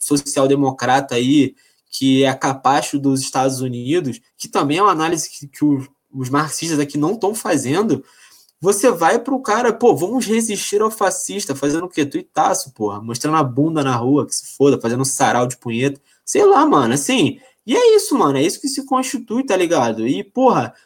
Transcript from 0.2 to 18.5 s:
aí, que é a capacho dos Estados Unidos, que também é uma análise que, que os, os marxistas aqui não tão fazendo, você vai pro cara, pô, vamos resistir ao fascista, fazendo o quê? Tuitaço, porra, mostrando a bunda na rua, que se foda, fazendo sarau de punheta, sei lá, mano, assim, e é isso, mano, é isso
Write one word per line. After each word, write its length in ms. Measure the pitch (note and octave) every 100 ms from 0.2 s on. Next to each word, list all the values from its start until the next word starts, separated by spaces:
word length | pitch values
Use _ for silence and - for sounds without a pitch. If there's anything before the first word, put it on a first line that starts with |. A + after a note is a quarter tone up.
| - C#3+ C3+ C#3 C3+ C3 B2 C3 C#3
aí, 400 | A#2+ B2+ D3 C3 - _ _ _
que 340 | - C3+ C3
é 40 | C3+
a 60 |
capacho 640 | C3 C#3 C3 C3 D3 D3 C#3+
dos 220 | C3+ C3+
Estados 400 | - C3+ C3+ C3
Unidos, 600 | C3 A#2+ B2 F3 C#3+ A2 _ -
que 120 | -
também 300 | - C#3+ D#3+
é 40 |
uma 80 | G#3
análise 400 | E3 D#3+ E3 -
que, 160 | - C#3+
que 180 | -
os, 240 | D3 C#3 B2+ _ _
os 160 | C3+ B2
marxistas 480 | C#3+ D3+ - E3 D3+
aqui 180 | C#3+ D3+
não 200 | D#3 A3+
tão 180 | F#3+
fazendo, 680 | A3 - C#3+ A#2+ D#3+ A3 C3+ - _ _ _ _ _
você 300 | F3 G3+ C4
vai 280 | F3 E3 A#3
pro 220 | C4 C4+
cara, 320 | - G#3+ B3
pô, 220 | A3+ A#3+
vamos 300 | C#3+ F3+ B3+
resistir 560 | G3 A3+ A3+ G3 - G3+
ao 100 | A3
fascista, 640 | A3 G3 F#3 - F#3+ G3
fazendo 300 | C3 C#3+ D#3
o 40 | F3
quê? 180 | D#3+ C#3+
Tuitaço, 680 | D#3 - - F#3 F#3 -
porra, 300 | - G#2 G2+
mostrando 340 | A2+ A#2 D3+ D#3
a 60 |
bunda 400 | C#3 A#2+ D#3 D#3
na 140 | C3+ B2
rua, 300 | B2 C#3+ A2
que 80 |
se 220 | - - -
foda, 240 | C#3 B2+
fazendo 240 | A#2 A#2+
sarau 420 | C3 - A#2 A#2+ B2+
de 100 | -
punheta, 440 | A#2+ A#2 C3+ C#3 _ _
sei 220 | - - G4+
lá, 180 | F#4+
mano, 300 | D#4 E3+ A#2
assim, 460 | C#3 - B3 C#3 - _ _ -
e 100 | G#4
é 200 | A#4+ G#4+
isso, 200 | - C4
mano, 220 | D3 C3+
é 40 |
isso 180 | D#3